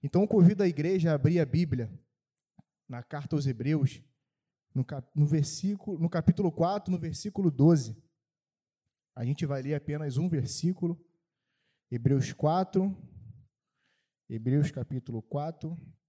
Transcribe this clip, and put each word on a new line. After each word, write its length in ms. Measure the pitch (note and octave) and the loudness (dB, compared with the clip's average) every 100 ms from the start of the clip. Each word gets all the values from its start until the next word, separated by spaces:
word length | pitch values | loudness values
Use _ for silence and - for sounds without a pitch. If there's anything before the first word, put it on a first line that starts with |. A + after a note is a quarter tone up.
| C#3 | 0
Então, 140 | F3 | 0
eu 60 | G3+ | 4
convido 360 | A3 F3 G3+ | 8 8 6
a 40 | G3 | 0
igreja 420 | D3 D3+ F#3+ E3 | 0 -2 0 2
a 40 | D3+ | 2
abrir 220 | C#3 E3+ | 2 2
a 80 | C#3+ | 0
Bíblia 460 | D3+ E3+ B2+ A2+ - _ _ _ _ _ _ _ _ _ | 0 -2 -2 -6 -10 _ _ _ _ _ _ _ _ _
na 160 | A#2+ | -16
carta 320 | A#2+ D3 C#3 D3+ | -12 -12 -4 -2
aos 100 | C3+ | -2
Hebreus, 560 | A#2 A#2+ D#3 C3+ - - _ _ _ _ _ _ | -2 0 2 0 -2 -20 _ _ _ _ _ _
no 120 | - B2+ | -4 -4
cap-, 260 | C#3+ B2+ | -6 -8
no 120 | - D3 | 0 2
versículo, 760 | D#3 C#3+ - F#3+ G3+ - E3+ | 2 0 -2 -4 -4 -6 -4
no 100 | E3 | -2
capítulo 400 | E3+ - E3+ F#3+ | 0 2 2 2
quatro, 400 | D#3 E3 G3+ G3+ | 2 0 0 -2
no 80 | F3+ | -4
versículo 540 | E3 - G#3+ G3 F#3 | -4 -8 -8 0 0
doze. 500 | C3 D3 E3 A#2 A2 _ _ _ _ _ _ _ _ _ _ _ | 6 6 6 2 -12 _ _ _ _ _ _ _ _ _ _ _
A 120 | - A#2+ | -8 -4
gente 200 | C#3+ D3+ | -4 -2
vai 160 | C#3 | -4
ler 140 | C3 D3 | -4 -4
apenas 400 | - D3 D3+ B2+ | -4 -6 -4 -2
um 140 | F3 | 0
versículo, 680 | D#3+ C3 - E3+ F#3 E3+ E3+ _ _ _ _ _ _ _ _ _ | 0 -2 -2 -2 0 -4 -4 _ _ _ _ _ _ _ _ _
Hebreus 400 | B2 A#2+ C3+ - | -2 2 2 0
quatro, 680 | - D3+ E3+ F#3 - G3 F#3+ - - - - _ _ _ _ _ _ _ _ _ | -2 0 0 0 0 -2 -6 -14 -20 -20 -20 _ _ _ _ _ _ _ _ _
Hebreus 420 | A2+ A2+ C#3 C#3+ | -6 0 2 0
capítulo 500 | - B2 C3 - A#2 | -2 -8 -8 -8 -10
quatro 560 | - C#3+ D3+ E3 D#3+ E3 - - | -8 -8 -8 -10 -12 -12 -16 -20